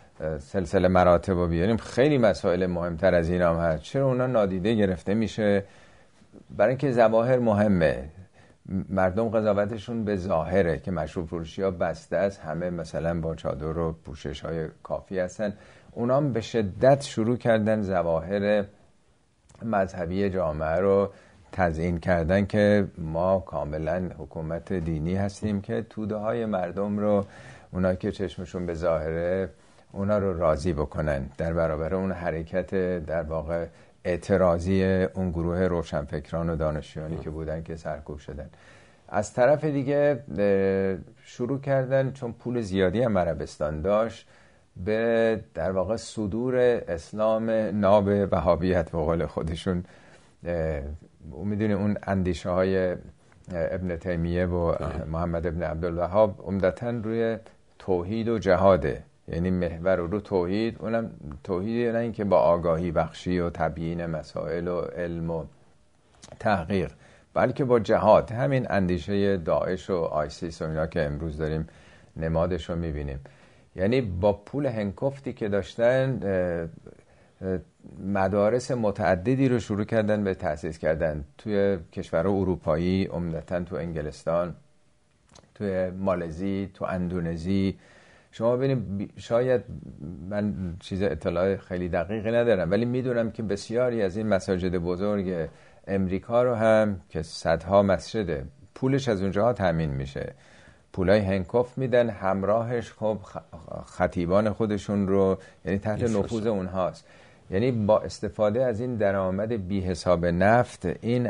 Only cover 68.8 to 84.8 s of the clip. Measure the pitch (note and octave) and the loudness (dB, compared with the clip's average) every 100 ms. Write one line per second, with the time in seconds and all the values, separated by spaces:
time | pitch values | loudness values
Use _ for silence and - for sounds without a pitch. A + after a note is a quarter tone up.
68.8 | F2+ F2+ E2 G2+ G2+ G2 E2 D2+ E2 F#2 | 2 0 0 0 2 0 0 0 0 -4
69.8 | - F#2 E2 D2+ D2+ - F2 D#2 D#2+ D#2 | -2 -2 0 -2 -4 -4 -8 -6 -6 -2
70.8 | D#2+ F2 D2 D2 D#2+ D2+ D#2 D#2+ D#2 - | -2 -2 -2 -2 -6 -4 -2 -2 -4 -10
71.8 | - - - - D#2+ D#2+ F2 F2+ - E2+ | -20 -20 -18 -6 -2 0 0 -2 -4 -6
72.8 | E2+ D2+ C#2 C#2 - - - _ _ - | -4 -6 -6 -10 -14 -20 -20 _ _ -4
73.8 | F#2+ C3 A2 F2 G#2 F#2+ - C3+ C#3+ A2+ | 0 0 0 0 0 0 -4 -6 -4 -2
74.8 | G2+ - C#3 C3+ C3 A#2 G#2+ G2+ F2+ - | -4 -4 -6 -4 -10 -6 -2 -2 -2 0
75.8 | A#2 C3 C3 A#2+ G2 F#2 F2+ E2+ E2 - | 2 4 2 0 0 0 0 -2 -6 -10
76.8 | - - _ _ _ _ F#2+ F2+ - _ | -20 -20 _ _ _ _ -4 -4 -6 _
77.8 | - D#2+ F#2 G2 F#2+ G2+ G#2 B2 B2 B2+ | -20 -12 -4 0 2 4 4 2 -2 -2
78.8 | G#2+ F#2+ F2+ F#2 G2 C3 C3+ B2 - G2+ | 0 0 2 2 2 2 4 2 0 -2
79.8 | G#2+ A2+ G#2 G#2+ G2+ F2+ F2+ D2+ E2+ D#2 | 0 2 2 2 0 0 -2 -2 -4 -2
80.8 | D#2+ D#2+ E2 D2+ C#2+ - G#2+ G2+ G2+ F#2+ | 0 2 0 -2 -8 -12 -2 2 2 0
81.8 | E2 - F2+ E2 F2+ G2 F#2 E2 E2 D#2 | -4 -10 -2 0 2 2 2 0 0 2
82.8 | F2 F#2+ F#2+ E2+ F2 D#2+ - F2+ E2+ F2 | 2 2 0 -2 -4 -6 -6 -6 -4 -6
83.8 | E2+ D#2+ D2+ - - E2+ F2 D#2 _ _ | -6 -6 -8 -6 -2 0 -2 -6 _ _